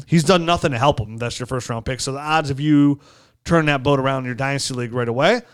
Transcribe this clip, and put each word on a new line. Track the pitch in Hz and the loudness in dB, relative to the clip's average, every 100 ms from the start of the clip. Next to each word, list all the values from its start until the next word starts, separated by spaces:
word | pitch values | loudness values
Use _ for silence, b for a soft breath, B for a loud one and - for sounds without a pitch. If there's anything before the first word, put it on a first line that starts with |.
| - | 2
He's | 165 147 | 2 4
done | 180 165 | 2 2
nothing | 170 165 | 0 0
to | 117 | 2
help | 143 - | 2 0
him. | 104 113 | -4 -8
That's | 120 - | -8 -8
your | 123 | -6
first | 131 - | -6 -6
round | 117 123 | -8 -6
pick. | 123 | -6
So | 139 | -6
the | 135 | -6
odds | 151 160 143 | -2 0 0
of | 135 | -2
you | 151 147 143 143 b b b b - | 2 4 4 2 b b b b 0
turn | 165 151 | 2 2
that | 143 | 0
boat | 131 139 | 0 0
aund | 131 135 | 0 -2
in | 127 | -6
your | 120 | -6
dynasty | 135 139 - | -4 -4 -4
league | 123 120 | -6 -6
right | 123 117 | -4 -4
away, | 120 165 240 - | 2 2 2 -2